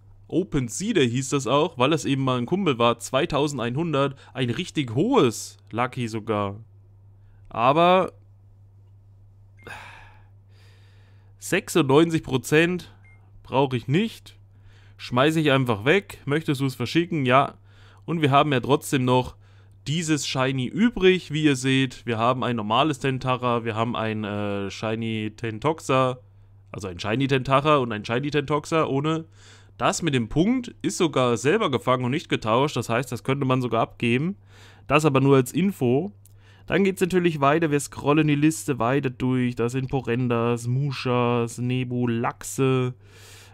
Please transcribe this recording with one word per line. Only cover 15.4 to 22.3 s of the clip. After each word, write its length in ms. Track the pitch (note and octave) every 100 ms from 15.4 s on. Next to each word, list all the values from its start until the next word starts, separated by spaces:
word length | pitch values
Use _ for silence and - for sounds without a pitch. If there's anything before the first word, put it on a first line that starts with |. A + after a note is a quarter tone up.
| D3+
einfach 340 | C3+ B2 G2+
weg. 380 | A#2 F#3+ - -
Möchtest 380 | - D3+ D#3+ C3+
du's 120 | C3+
verschicken? 520 | C3 A#2 E3 F3 E3 B2+
Ja. 320 | B2+ C#3 - - - - - -
Und 160 | E3
wir 80 | D3
haben 220 | C#3 D3+
ja 80 | B2+
trotzdem 440 | A2+ C#3+ - C#3+
noch 320 | B2+ B2+ B2 - - - - - -
dieses 400 | D#3+ D#3 D3+ -
Shiny 380 | C3+ C3 C3+
übrig, 680 | B2 E3+ A#3+ G#3 F#3 F#3 -
wie 140 | D3
ihr 120 | D#3 C3
seht. 500 | C3 C3+ C3 - A#2
Wir 100 | A2
haben 260 | A#2